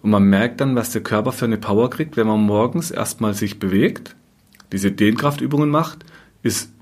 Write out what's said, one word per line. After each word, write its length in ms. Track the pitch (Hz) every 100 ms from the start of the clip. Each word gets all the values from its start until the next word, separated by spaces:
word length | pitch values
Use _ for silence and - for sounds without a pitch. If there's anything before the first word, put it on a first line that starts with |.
Und 80 | 107
man 140 | 104
merkt 360 | 98 98 120 123
dann, 140 | 139 123
was 140 | 120
der 120 | 117
Körper 300 | 104 107 117
für 120 | -
eine 140 | 120 107
Power 300 | - 104 123
kriegt, 260 | - 156 -
wenn 100 | 110
man 140 | 107
morgens 500 | 104 104 123 170 156
erstmal 440 | - 110 - 110
sich 240 | 101 101 -
bewegt, 580 | 98 98 143 - - - _ _ _ _ _
diese 200 | 98 98
Dehnkraftübungen 800 | 98 107 113 143 143 131 143 147
macht, 340 | 147 160 - - - - _
ist 300 | 117 - - -